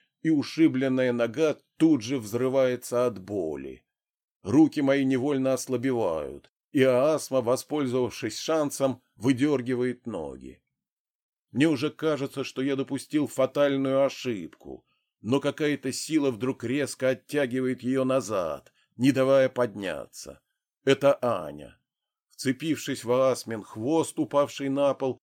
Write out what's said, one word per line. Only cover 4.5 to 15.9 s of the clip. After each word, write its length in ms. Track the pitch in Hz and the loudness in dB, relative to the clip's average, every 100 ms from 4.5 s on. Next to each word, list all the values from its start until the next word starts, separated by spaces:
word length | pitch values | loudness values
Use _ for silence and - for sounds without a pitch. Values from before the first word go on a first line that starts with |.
| 127 156 - | 6 6 4
мои 240 | 139 139 135 | 2 2 2
невольно 480 | 135 135 139 131 | 2 0 0 0
ослабевают, 1000 | 131 - 123 131 123 104 80 71 71 - _ _ | -2 -2 -2 0 0 0 -2 -6 -10 -18 _ _
и 100 | 147 | 2
Аасма, 600 | 131 123 143 151 - 131 | 4 4 4 2 0 -2
воспользовавшись 1000 | 117 127 - 151 135 123 123 - 117 - | 0 0 -2 -4 -2 0 -2 -4 -8 -6
шансом, 640 | - 160 147 - 135 127 _ - | -2 -2 -2 0 -2 -2 _ -4
выдёргивает 920 | 110 131 143 139 120 127 123 120 - | 0 2 2 0 0 -2 -2 -4 -8
ноги. 560 | 98 73 65 65 62 _ _ _ _ _ _ _ _ _ | -8 -8 -10 -16 -20 _ _ _ _ _ _ _ _ _
Мне 160 | 110 156 | 2 2
уже 240 | 143 147 | 2 -2
кажется, 520 | - 156 147 135 - | -2 -2 -2 -4 -6
что 200 | 127 - | -8 -4
я 120 | 135 135 | -2 -2
допустил 520 | 135 120 - 151 139 | -4 -6 -4 -2 0
фатальную 760 | - 131 143 143 139 135 135 | 0 0 2 2 2 0 2
ошибку, 800 | 135 - 127 110 80 - 71 64 _ _ _ _ | 0 -2 -6 -6 -8 -14 -18 -18 _ _ _ _
но 180 | 104 135 | -2 0
какая-то 520 | 143 135 151 139 135 | 0 -2 -2 -2 -4